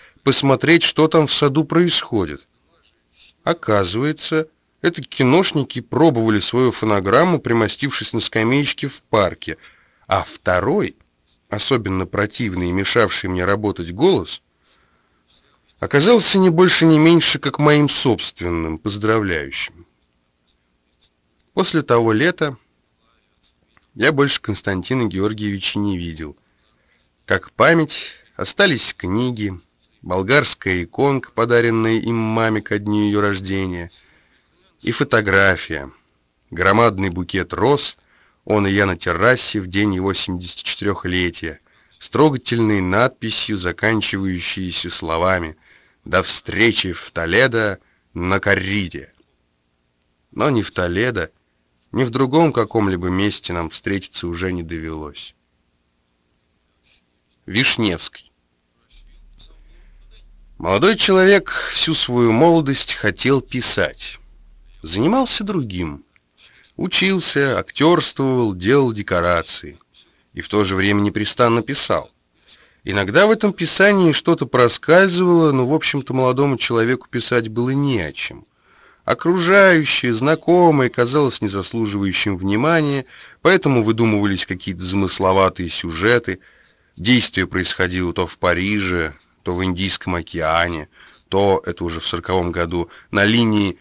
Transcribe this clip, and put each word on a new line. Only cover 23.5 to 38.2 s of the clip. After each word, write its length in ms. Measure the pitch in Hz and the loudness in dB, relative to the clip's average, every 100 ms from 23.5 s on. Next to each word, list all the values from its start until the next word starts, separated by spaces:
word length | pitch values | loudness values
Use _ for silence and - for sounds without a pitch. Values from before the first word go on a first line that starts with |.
| _ _ _ _ | _ _ _ _
я 180 | 120 131 | 0 2
больше 300 | 139 139 - | 4 2 0
Константина 640 | - 101 - 95 90 131 110 | -4 -4 -2 -4 -2 -2 -2
Георгиевича 720 | 92 104 107 104 98 - 104 | -2 -4 -4 -6 -4 -4 -4
не 180 | 104 92 | -4 -4
видел. 400 | 85 80 76 - _ _ _ _ _ _ _ _ | -8 -10 -14 -16 _ _ _ _ _ _ _ _
Как 260 | - 95 - | -4 -4 -2
память 640 | - 131 170 156 - - - _ - | 2 4 4 2 -4 -8 -14 _ -10
остались 580 | - - 202 127 - | -6 0 2 2 -2
книги, 640 | - 90 107 127 113 104 90 _ _ _ _ | -4 -4 -2 -2 -4 -6 -8 _ _ _ _
болгарская 840 | 87 92 95 143 - - 95 90 | -6 -2 2 2 2 -2 -2 -2
иконка, 460 | 85 - 139 135 - | -4 0 0 0 -4
подаренная 680 | - 117 117 117 113 110 113 | -4 2 4 2 2 0 0
им 180 | 113 113 | -2 -2
маме 440 | 110 110 113 107 | -2 0 0 -2
ко 180 | - 107 | -4 -6
дню 260 | 104 104 | -2 -2
ее 160 | 104 104 | 0 0
рождения, 720 | 104 98 95 95 92 90 85 - - _ _ _ _ _ _ _ | 0 -2 -4 -6 -6 -8 -12 -18 -20 _ _ _ _ _ _ _
и 100 | - | -6
фотография, 1000 | - 143 113 101 98 98 87 - 78 67 - _ _ _ _ - | -4 0 0 2 2 4 0 -4 -10 -12 -18 _ _ _ _ -14
громадный 580 | 85 92 110 117 95 98 | -2 2 4 2 2 -4
букет 440 | 85 90 95 87 | -4 -6 -4 -6
роз, 440 | 80 117 147 - - _ _ | -2 0 0 -2 -8 _ _